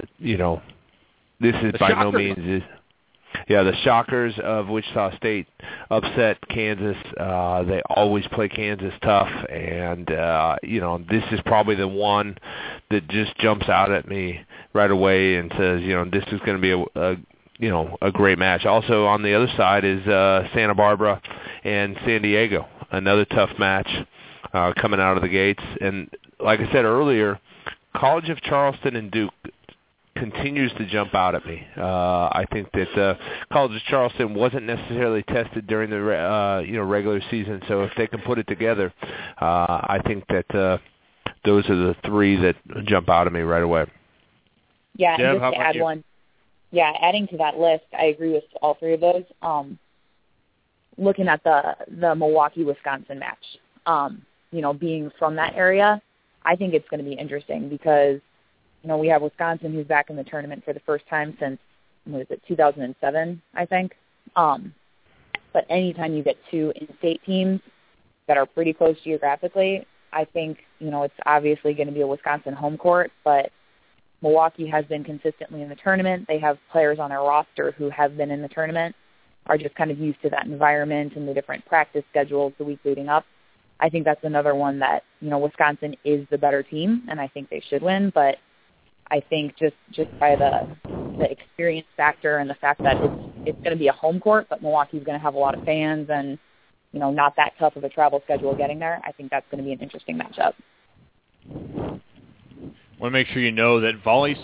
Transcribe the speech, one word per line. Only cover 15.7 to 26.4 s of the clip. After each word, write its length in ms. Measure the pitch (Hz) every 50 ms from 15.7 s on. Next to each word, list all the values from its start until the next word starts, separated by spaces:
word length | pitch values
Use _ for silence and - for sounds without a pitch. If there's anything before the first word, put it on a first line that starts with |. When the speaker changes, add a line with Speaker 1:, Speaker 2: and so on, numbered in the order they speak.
| 90 87
Speaker 1:
you 120 | 90 95 92
know, 100 | 90 87
this 200 | 90 90 101 98 -
is 100 | 104 101 -
gonna 140 | 107 98 92
be 100 | 92 92
a, 140 | 92 90 85 - -
a, 220 | 73 85 92 92 90 - _ _ _ _ _ - -
you 100 | 110 113
know, 300 | 90 82 80 85 85 -
a 120 | - 98
great 260 | 95 - 104 95 92 85
match. 260 | 92 95 90 87 -
Also 420 | 104 101 113 107 123 117 104 104
on 160 | 101 104 104
the 120 | 104 104 101
other 140 | 110 123 123 -
side 280 | - 101 92 101 101 98
is, 220 | 98 98 95 95
uh, 420 | 104 101 95 95 98 95 95 90 - -
Santa 200 | 120 110 107 101
Barbara 460 | 95 104 104 104 95 107 104 98 - - - - - - - - -
and 320 | - 101 104 101 101 98 98 - -
San 160 | 120 113 110
Diego, 440 | 104 104 104 104 117 107 98 80 71 - - - - -
another 360 | - 95 95 98 101 104 101
tough 240 | - - 113 98 - - -
match, 280 | 104 95 95 95 98 - - 92 82 - _ - - - - - - - -
uh, 180 | 92 87 90 - -
coming 180 | - 107 101 95
out 180 | 95 95 92
of 60 | 92
the 60 | 90 90
gates. 340 | 92 95 95 101 101 - - - 98 104
And 260 | 98 98 98 95 78 - - - _ _ _
like 200 | -